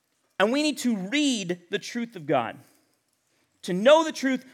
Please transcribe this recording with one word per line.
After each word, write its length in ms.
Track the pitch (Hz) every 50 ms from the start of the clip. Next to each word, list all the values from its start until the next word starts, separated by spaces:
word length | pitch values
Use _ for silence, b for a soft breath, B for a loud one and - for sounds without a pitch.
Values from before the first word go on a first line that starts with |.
| _ _ _ _ _ _ _ -
and 140 | 190 220
we 100 | 254 285
need 140 | 302 302 277 -
to 160 | - 247 226
read 680 | 190 180 202 247 294 294 277 247 208 196 170 180 175 - _
the 80 | 196 208
truth 360 | - - - 240 233 226 -
of 120 | 185 147
God. 320 | 139 151 131 113 107 - 127 - _ _ _ _ _ _ _ _ _ _ _ _ _ _ _ _ _ _ _
To 100 | - -
know 320 | 175 185 214 262 302 320 320
the 80 | 311
truth, 320 | - - 254 269 262 254 - B